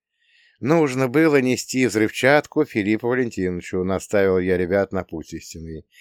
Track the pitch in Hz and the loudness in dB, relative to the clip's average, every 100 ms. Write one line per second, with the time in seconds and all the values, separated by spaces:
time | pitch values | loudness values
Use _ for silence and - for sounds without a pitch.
0 | _ _ _ _ _ _ 117 165 147 127 | _ _ _ _ _ _ 0 2 2 0
1 | 131 135 160 143 127 120 - 131 123 107 | 0 2 4 4 2 -2 -2 0 0 2
2 | 107 - 127 147 - 151 147 113 98 110 | 0 2 2 2 2 -2 -2 0 0 0
3 | 120 127 120 101 92 90 - 92 92 92 | -2 -2 -4 -4 -4 -4 -6 -4 -2 -4
4 | - 104 98 92 92 90 87 98 98 95 | -2 0 2 2 2 0 0 0 -2 -4
5 | 90 82 - 82 - 82 80 80 - _ | -8 -12 -12 -16 -16 -16 -14 -16 -18 _